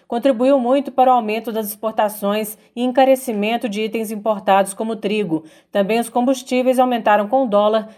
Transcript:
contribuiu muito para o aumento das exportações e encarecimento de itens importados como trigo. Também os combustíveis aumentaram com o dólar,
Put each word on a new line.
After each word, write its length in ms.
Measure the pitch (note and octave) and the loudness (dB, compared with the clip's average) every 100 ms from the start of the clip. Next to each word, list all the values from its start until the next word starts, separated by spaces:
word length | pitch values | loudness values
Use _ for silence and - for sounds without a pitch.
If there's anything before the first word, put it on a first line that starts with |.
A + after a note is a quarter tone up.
| - | -8
contribuiu 500 | A#3 C#4 A3+ C4 C#4 | 0 0 2 2 2
muito 320 | A#3+ C#4+ C#4 | 2 0 0
para 180 | - B3+ | 2 4
o 40 | |
aumento 360 | B3 G#3+ A3 A3+ | 4 0 -6 -6
das 160 | A3 G#3 | -6 -8
exportações 880 | - A3 A3 G#3+ G#3 G3 G#3+ G#3+ - _ A#3+ | -8 -6 -2 -2 -2 -2 -2 -4 -12 _ -6
e 80 | |
encarecimento 840 | B3 C4 C4 C4 B3+ G#3 G#3+ A#3 A#3 | -2 2 4 2 0 -4 -2 -2 -4
de 140 | G3+ | -4
itens 300 | A3 A3+ G#3+ | -4 -4 -6
importados 600 | G#3+ A3 G3 G3 G3 G3 | -4 -4 -2 2 4 2
como 220 | - A3 | -4 -6
trigo. 480 | A3 G3+ G#3+ F3+ D#3 - - _ | -6 -4 -2 -2 -4 -6 -20 _
Também 260 | G3+ G3 A#3 | -2 0 -2
os 100 | A#3+ | -2
combustíveis 680 | B3 B3+ B3+ - B3+ B3+ B3 | -2 0 -2 -2 0 2 2
aumentaram 480 | B3+ A#3+ G#3+ G#3 G3+ | 2 0 2 2 2
com 160 | C4 | 0
o 60 | B3 | 2
dólar, 400 | G3+ G#3 A3 G#3 | 2 2 0 -4